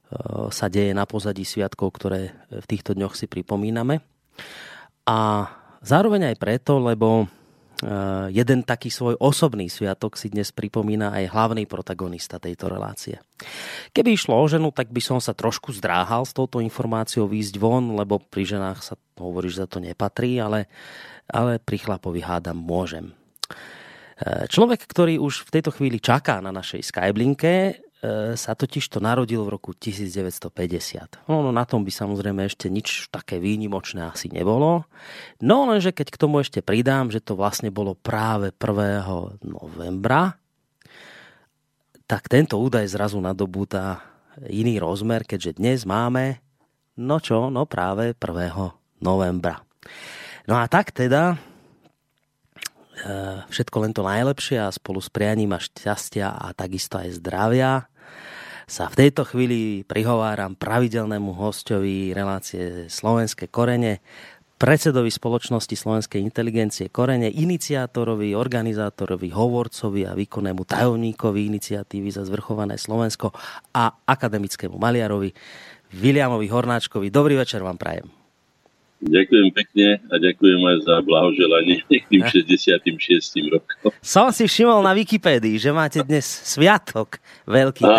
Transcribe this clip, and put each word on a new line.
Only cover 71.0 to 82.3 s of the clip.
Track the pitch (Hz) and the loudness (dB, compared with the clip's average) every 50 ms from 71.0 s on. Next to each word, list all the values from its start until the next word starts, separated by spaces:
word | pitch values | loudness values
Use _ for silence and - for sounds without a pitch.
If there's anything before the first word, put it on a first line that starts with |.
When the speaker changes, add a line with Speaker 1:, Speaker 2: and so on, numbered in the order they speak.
| 117 113 107 - - 110 98 104 104 104 | -2 -4 -4 -2 -2 0 0 0 -2 -2
Speaker 1:
iniciatívy | 107 101 - - 104 101 101 - - 101 98 101 | -4 -4 -4 -6 -6 -6 -6 -8 -8 -6 -6 -6
Za | 98 101 | -6 -8
zvrchované | 98 95 101 104 - - 110 107 104 101 107 | -6 -6 -6 -6 -4 -6 -4 -4 -4 -4 -6
Slovensko | 107 - 107 110 113 117 110 - - 113 104 - - - - - - _ _ | -8 -6 -4 0 0 0 0 -2 -2 -4 -6 -6 -6 -16 -16 -18 -18 _ _
a | - 123 117 113 - _ - | 0 2 2 2 0 _ 0
akademickému | - 131 - 131 110 104 104 101 95 - - 101 87 92 | 0 0 0 0 -2 -2 -2 -4 -4 -6 -8 -8 -8 -4
maliarovi | 95 104 120 120 120 113 104 104 101 98 92 - - - - - - - - - _ _ _ | 0 2 2 2 2 0 0 0 -2 -2 -4 -6 -10 -20 -20 -20 -20 -20 -20 -20 _ _ _
Viliamovi | 95 92 107 135 139 147 135 127 120 107 107 | -8 2 4 4 6 6 4 2 2 0 0
Hornáčkovi. | 98 113 120 120 123 120 117 - - - 107 98 101 | 0 0 0 2 2 0 -2 -2 -4 -4 -4 -4 2
Dobrý | 101 143 147 151 143 | 4 4 6 6 4
večer | 131 123 - - 101 92 | 2 2 0 -4 -6 -6
vám | 92 87 | -6 -6
prajem. | - - 82 82 85 - - _ _ _ _ _ _ _ _ _ _ _ _ _ _ _ _ _ - | -6 -6 -6 -6 -6 -10 -12 _ _ _ _ _ _ _ _ _ _ _ _ _ _ _ _ _ -6
Speaker 2:
Ďakujem | - 76 78 92 95 - 123 107 98 92 - | 0 4 6 6 6 8 8 8 8 6 4
pekne | 101 98 _ - 101 101 104 104 98 - - | 0 -6 _ 4 4 6 6 4 2 0 -2
a | 87 82 | 0 2
ďakujem | 85 90 90 - 101 95 92 90 | 4 2 4 6 6 6 8 8
aj | 92 90 87 80 78 | 6 4 4 4 4
za | 85 85 82 | 4 4 4
blahoželanie | - 95 82 80 90 87 76 90 87 80 82 82 82 90 90 - - - | 6 4 4 6 6 4 4 4 4 6 6 4 6 4 2 2 4 4
k | 147 120 - | 2 2 4
tým | - 104 92 | 6 6 6
Speaker 1:
Eh. | 92 | 6
Speaker 2:
šesťdesiatym | 90 | 8